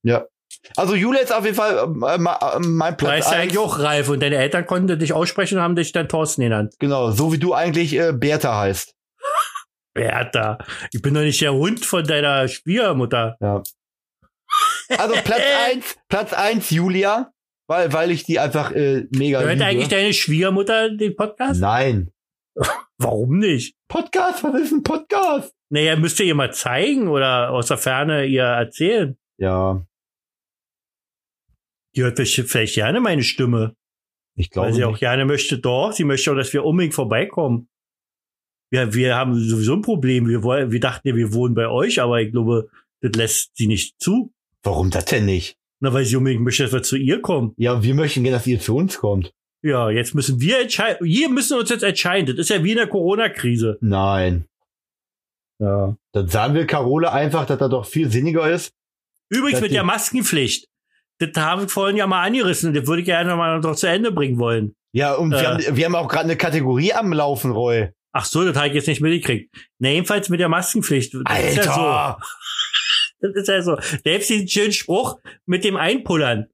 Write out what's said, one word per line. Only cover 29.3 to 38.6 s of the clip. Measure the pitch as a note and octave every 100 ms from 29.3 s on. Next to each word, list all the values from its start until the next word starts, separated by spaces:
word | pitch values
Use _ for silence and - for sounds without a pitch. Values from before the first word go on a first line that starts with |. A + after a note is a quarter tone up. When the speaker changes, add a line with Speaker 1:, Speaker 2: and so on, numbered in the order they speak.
| _
Speaker 1:
Ja. | F#2+ F#2 F#2+ F#2+ F2 _ _ _ _ _ _ _ _ _ _ _ _ _ _ _ _ _ _ _ _ -
Speaker 2:
Die |
hört | B2 B2
vielleicht, | A#2+ - A#2
vielleicht | B2 A2 -
gerne | G#2+ G#3
meine | A#3 D#3
Stimme. | A#2 - B2+ A#2 A2 - _ _ _ _ _ -
Speaker 1:
Ich | F2+
glaube | F#2 G2
Speaker 2:
Weil |
sie | A2+
Speaker 1:
nicht. | A#2+
Speaker 2:
auch | G#2+
gerne | B2 C3 C3+
möchte, | C#3+ - C3
doch, | B2 B2 G3+
sie | G#3+ D3+
möchte | C3+ -
auch, | C#3
dass | C3
wir | C#3+ D3+
unbedingt | E3+ E3 D3+
vorbeikommen. | A#2+ A2+ G3 - D3 A#2 A#2+ _ _ _ _ _ _ _ _ _